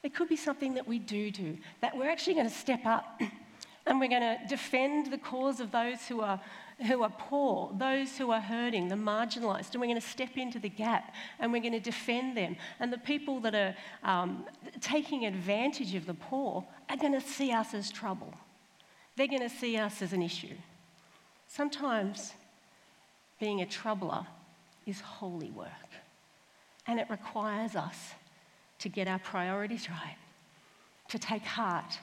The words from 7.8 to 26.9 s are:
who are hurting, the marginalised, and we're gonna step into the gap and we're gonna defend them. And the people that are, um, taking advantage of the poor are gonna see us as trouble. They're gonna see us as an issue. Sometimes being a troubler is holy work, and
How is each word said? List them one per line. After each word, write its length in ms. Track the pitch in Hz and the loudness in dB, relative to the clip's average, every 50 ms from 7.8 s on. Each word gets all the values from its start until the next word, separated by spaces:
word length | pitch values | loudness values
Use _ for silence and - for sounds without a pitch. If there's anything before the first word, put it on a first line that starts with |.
| 254 262 262 269 269 262 - | 2 2 2 2 0 -2 -2
who 140 | - 269 240 | -2 2 2
are 100 | 226 226 | 2 2
hurting, 480 | 208 196 233 233 240 240 233 202 175 180 | 2 0 0 0 0 2 2 2 2 2
the 60 | 190 | 0
marginalised, 800 | 208 214 208 208 214 233 233 220 247 233 220 190 - 190 - - | 0 0 2 2 2 2 0 0 0 0 0 0 0 -2 -4 -2
and 80 | 247 | 0
we're 80 | 247 233 | 2 2
gonna 120 | 240 226 | 2 0
step 360 | 220 - - - 254 247 - | 0 -4 -4 -4 -6 -4 -2
into 240 | 262 254 247 233 240 | -4 -4 -4 -6 -4
the 80 | 202 208 | -6 -6
gap 460 | 185 - 214 226 233 - - - - - - - - - | -2 0 2 4 4 4 2 -2 -12 -12 -12 -12 -6 -2
and 120 | 233 233 233 | 0 2 2
we're 100 | 240 226 | 2 2
gonna 180 | 233 233 226 | 2 0 0
defend 560 | - 240 240 - - - 233 240 254 262 254 | 0 -2 -4 -4 0 0 2 2 2 0 0
them. 200 | 226 185 170 175 - - - - - | 0 0 0 -2 -6 -8 -12 -6 -4
And 140 | - 240 240 | -2 -2 -2
the 60 | 233 | -2
people 420 | 240 - 294 294 294 285 269 254 | 0 0 0 0 0 -2 -4 0
that 140 | 220 226 214 | 0 2 4
are, 200 | 208 202 190 190 - - - - - - | 4 4 4 0 -4 -10 -14 -14 -4 2
um, 400 | 196 190 180 180 180 185 - - - - - - - - 254 | 2 4 4 4 2 0 -4 -6 -10 -14 -14 -16 -14 -12 -8
taking 460 | - - 247 302 294 - 294 269 233 | -2 2 2 2 2 2 0 0 0
advantage 680 | 214 190 190 175 185 202 214 240 285 294 - 269 185 185 | 0 0 -2 0 2 2 4 4 2 0 0 -4 -2 -2
of 120 | 185 160 | -2 -2
the 80 | 175 175 | -2 -6
poor 500 | 165 - - - 269 277 226 - 185 185 - - - - - | -6 -6 -4 -2 -2 0 0 -2 -4 -4 -6 -14 -18 -8 -6
are 80 | 277 | -2
gonna 240 | 269 302 294 277 262 | 2 4 4 4 2
see 300 | 262 - - - 277 262 240 | 0 -2 -2 0 2 4 4
us 220 | 226 220 226 - | 2 2 2 -2
as 160 | 208 202 - | -4 -4 -4
trouble. 420 | - - 220 214 190 - - - 151 - - - - _ _ _ _ _ - _ - - - - _ | -6 -4 -4 -4 -4 -4 -6 -12 -14 -16 -20 -20 -20 _ _ _ _ _ -20 _ -20 -20 -20 -16 _
They're 100 | - 277 | 2 2
gonna 240 | 277 277 262 240 240 | 4 4 2 0 0
see 260 | 233 - - 240 226 | -2 -2 -2 0 2
us 240 | 220 214 208 208 - | 2 2 0 0 -2
as 120 | 196 175 185 | -4 0 2
an 100 | 185 175 | 2 2
issue. 320 | 170 - - - - 135 - - - - - - - - - - - - - _ _ _ _ _ _ | 2 -2 -6 -8 -10 -12 -14 -16 -20 -20 -20 -20 -20 -20 -20 -20 -20 -20 -20 _ _ _ _ _ _
Sometimes 880 | - - 294 294 285 - 277 277 240 220 196 196 202 - - - - - - - - - _ _ _ _ - _ _ _ _ _ _ _ _ _ _ _ | -4 -2 -2 -2 0 0 0 2 2 4 2 0 -2 -4 -10 -12 -14 -16 -20 -20 -20 -20 _ _ _ _ -20 _ _ _ _ _ _ _ _ _ _ _
being 220 | 220 214 202 196 180 | -2 0 2 0 0
a 40 | |
troubler 600 | 185 - - - 220 214 190 190 - - - 185 - - - - - - - - _ - _ - | -2 -4 -4 -2 -2 -2 0 0 -2 -2 -2 -4 -6 -14 -20 -20 -20 -20 -20 -20 _ -20 _ -8
is 140 | - 196 - | -8 -6 -6
holy 500 | - - - - 208 185 175 170 151 104 | -8 -14 -12 -10 -8 -6 -6 -6 -8 -8
work, 180 | 107 104 90 - - - - - - - - - _ _ _ _ _ _ _ _ _ _ _ _ _ _ - | -8 -10 -12 -12 -12 -16 -18 -18 -20 -20 -20 -20 _ _ _ _ _ _ _ _ _ _ _ _ _ _ -4
and 140 | - | -2